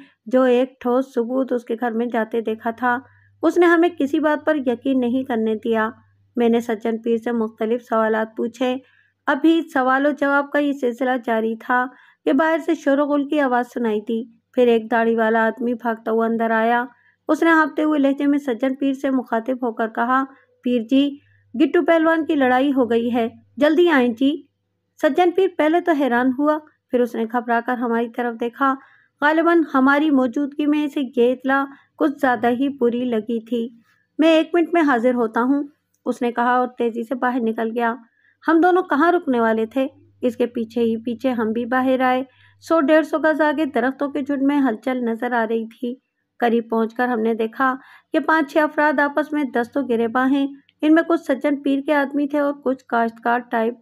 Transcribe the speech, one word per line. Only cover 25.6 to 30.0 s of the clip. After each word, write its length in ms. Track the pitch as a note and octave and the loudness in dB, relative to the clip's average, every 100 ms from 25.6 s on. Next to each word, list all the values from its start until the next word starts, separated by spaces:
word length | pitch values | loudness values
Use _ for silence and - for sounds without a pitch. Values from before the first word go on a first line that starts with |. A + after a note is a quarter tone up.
| D4+ E4+ | 0 0
तो 120 | F4 | 0
हैरान 380 | D4+ C4+ A#3 B3 | 0 2 2 2
हुआ, 260 | B3+ D4 D4+ D4+ _ _ | 0 0 0 -6 _ _
फिर 100 | B3 | -2
उसने 240 | A#3+ A3+ A3+ | -2 -2 -4
घबराकर 520 | B3 A#3 A#3 A#3 B3 | -4 -2 -2 -2 -4
हमारी 320 | B3 A3+ A3+ | -2 -2 -4
तरफ 260 | A3+ A#3+ A#3 | -4 -6 -6
देखा। 380 | A#3+ A#3 C4+ C4+ - _ _ _ | -8 -2 -2 -2 -8 _ _ _
गालिबन 420 | D4 D#4+ E4 E4+ D4+ | 0 2 2 2 2
हमारी 360 | C4+ C4 C#4+ | 2 4 4